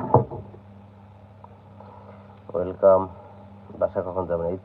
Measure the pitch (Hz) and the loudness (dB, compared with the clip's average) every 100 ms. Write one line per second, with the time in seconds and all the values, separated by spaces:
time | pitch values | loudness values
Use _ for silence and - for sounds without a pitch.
0 | - - - - - - - - - - | 4 4 4 -8 -14 -20 -20 -20 -20 -20
1 | - - - - - - 101 - - - | -20 -20 -20 -20 -20 -20 -20 -20 -20 -20
2 | - - - - - 87 90 92 98 95 | -20 -20 -20 -20 -6 -4 -4 6 8 8
3 | 95 - - - - - - - 92 101 | 4 -8 -18 -20 -20 -20 -14 -4 -2 -2
4 | 90 90 85 85 85 92 | -4 -4 -2 -2 -2 -4